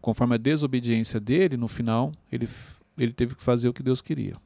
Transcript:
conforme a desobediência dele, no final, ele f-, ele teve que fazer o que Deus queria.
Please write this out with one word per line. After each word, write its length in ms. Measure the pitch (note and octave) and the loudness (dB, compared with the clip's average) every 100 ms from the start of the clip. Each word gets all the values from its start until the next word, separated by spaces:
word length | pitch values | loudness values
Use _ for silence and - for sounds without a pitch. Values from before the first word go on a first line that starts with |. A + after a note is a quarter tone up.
conforme 340 | - A2 A#2+ | -4 0 2
a 40 | A#2 | 2
desobediência 800 | B2 D#3 C#3+ B2+ A#2+ A2+ A2+ A2+ | 2 0 2 0 2 2 0 -2
dele, 360 | G#2+ D3 F#3 B2+ | 0 2 2 2
no 120 | A#2 | -4
final, 420 | - A#2 A2+ C#3 D3+ _ | -4 0 0 0 -4 _
ele 140 | B2+ A#2 | -6 -6
f-, 340 | - - - _ - | -8 -18 -20 _ -2
ele 160 | A#2+ | -2
teve 240 | A#2 A#2+ C3+ | 0 -2 -2
que 60 | |
fazer 260 | - B2 A#2+ | 0 2 2
o 40 | |
que 100 | A#2+ | 0
Deus 200 | C3 B2+ | -2 -2
queria. 320 | - D3 G2+ - | -2 -6 -6 -8